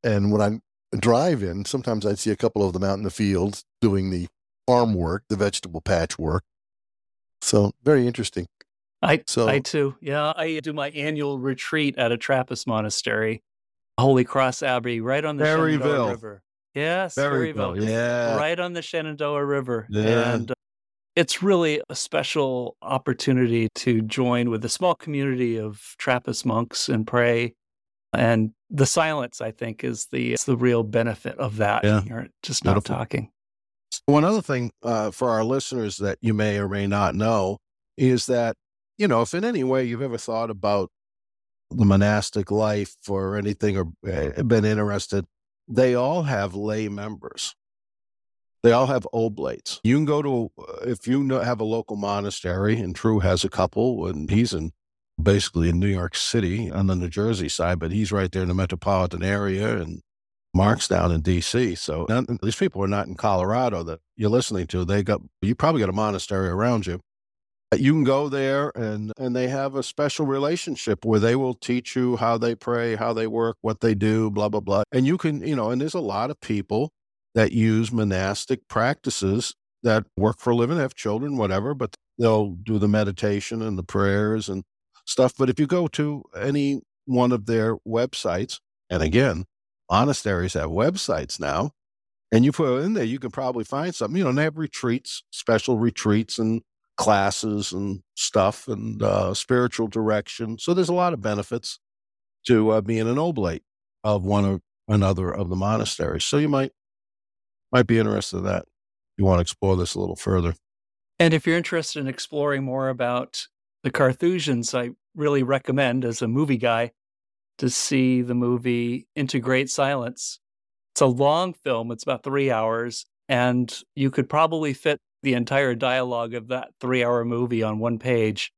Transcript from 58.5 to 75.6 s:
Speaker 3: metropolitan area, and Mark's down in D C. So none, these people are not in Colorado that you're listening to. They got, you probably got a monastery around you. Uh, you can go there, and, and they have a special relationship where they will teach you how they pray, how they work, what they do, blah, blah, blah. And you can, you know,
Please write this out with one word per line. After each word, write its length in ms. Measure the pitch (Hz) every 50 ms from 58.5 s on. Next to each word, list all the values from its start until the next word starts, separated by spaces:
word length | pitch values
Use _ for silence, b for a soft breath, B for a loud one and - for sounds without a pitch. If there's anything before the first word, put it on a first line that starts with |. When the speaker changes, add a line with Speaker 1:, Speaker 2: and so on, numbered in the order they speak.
| 90
Speaker 3:
metropolitan 680 | 92 95 90 95 85 - 104 98 92 92 87 87 87
area, 560 | 90 95 101 101 101 101 95 95 104 113 117 104
and 200 | 85 80 85 82 _ _ _ _ _ _ _ _ _ _ -
Mark's 340 | 92 98 104 117 - -
down 240 | - 95 87 85 87
in 80 | 85 80
D 220 | 76 87 92 87
C. 340 | 82 - - 120 127 104 87
So 300 | - - - 76 80 85
none, 320 | - 110 123 131 - 120 -
these 140 | - 107 110
people 260 | - 196 185 - 95
are 60 | 98
not 200 | 95 101 101 101
in 80 | - 90
Colorado 680 | - - 107 98 92 90 95 110 123 127 120 101 87 85
that 160 | 82 82 80 _ _ _
you're 140 | - 107 104
listening 380 | 113 127 - - 110 92 90
to. 180 | 80 - 92 90
They 180 | 82 98 104 98
got, 160 | 98 104 - - - _ _
you 140 | - 101 123
probably 260 | - - 156 165 139
got 80 | 107 92
a 40 | 92
monastery 540 | 101 107 107 101 90 - - 101 95 95
around 400 | 90 87 95 110 120 123 110 90
you. 140 | 90 87 90 _ _ _ _ _ _ _ _ _ _ _ _ _ _ -
Uh, 20 |
you 160 | - 131 135
can 140 | 156 160 143
go 240 | 123 135 139 147 143
there, 420 | 135 139 135 135 135 139 143 147 -
and, 360 | - 117 107 107 104 107 107 110
and 180 | - 135 127 120
they 140 | 127 127 127
have 260 | 135 139 139 139 135
a 80 | 139 127
special 420 | - - - 147 143 - - 156
relationship 800 | 135 135 135 139 147 170 175 - 175 135 - - 120 104 - -
where 160 | 113 110 107
they 160 | 104 113 120
will 200 | 135 135 127 123
teach 420 | _ - - 123 123 120 - -
you 180 | 131 127 123 123
how 220 | 113 117 113 117
they 180 | 110 117 120 117
pray, 400 | 110 - - 120 117 117 117 113
how 160 | 107 113 113
they 160 | 113 113 113
work, 300 | 110 110 113 117 117 113 _
what 220 | - 110 110 -
they 120 | - 113 110
do, 380 | 98 101 107 110 113 110 110
blah, 160 | 101 104 104
blah, 140 | 104 104 107
blah. 220 | 104 98 98 101 104 _ -
And 120 | 127 127
you 120 | 139 175
can, 280 | 185 - 160 147 143 87
you 100 | 156 151
know, 140 | 131